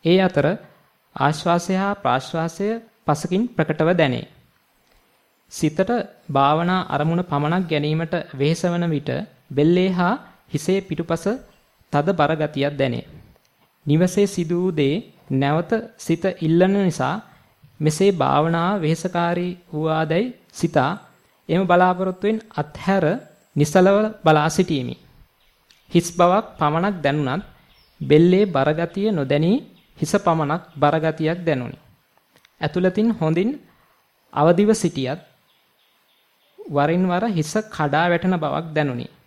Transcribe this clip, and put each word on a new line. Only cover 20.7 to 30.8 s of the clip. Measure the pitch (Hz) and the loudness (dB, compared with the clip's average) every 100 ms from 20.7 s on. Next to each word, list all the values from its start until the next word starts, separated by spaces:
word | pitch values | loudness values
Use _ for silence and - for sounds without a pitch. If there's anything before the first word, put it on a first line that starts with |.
| 151 131 202 - _ _ _ - | 2 0 -4 -12 _ _ _ -4
එම | 165 | -2
බලාපොරොත්තුවෙන් | 190 175 180 180 185 185 202 220 - | 4 4 4 2 -4 -2 -4 -4 -6
අත්හැර | - 147 - - 196 156 240 - _ _ 147 | -8 -8 -6 0 2 2 -2 -8 _ _ 0
නිසලව | 147 190 185 202 214 214 | 2 4 6 4 0 0
බලා | 160 156 156 | 2 4 2
සිටීමි. | 156 180 147 120 120 _ _ _ _ _ _ _ _ _ | 0 0 -2 -4 -10 _ _ _ _ _ _ _ _ _
හිස් | 170 175 | 0 0
බවක් | - 175 196 220 | 2 4 4 -2
පමණක් | - 151 160 196 185 | -2 0 0 -2 -2
දැනුණත් | 143 147 135 151 - - _ _ _ _ | -2 0 -2 -4 -8 -20 _ _ _ _
බෙල්ලේ | 135 151 175 185 202 | 4 6 6 4 2
බර | 143 139 | 2 0
ගතිය | 156 170 196 214 | 0 -4 -2 -2
නොදැනී | 180 139 147 160 254 - _ _ - | -2 0 2 2 0 -4 _ _ -8
හිස | 151 202 | -2 0
පමණක් | 180 160 147 165 - | 2 0 0 -4 -6
බර | 143 | 0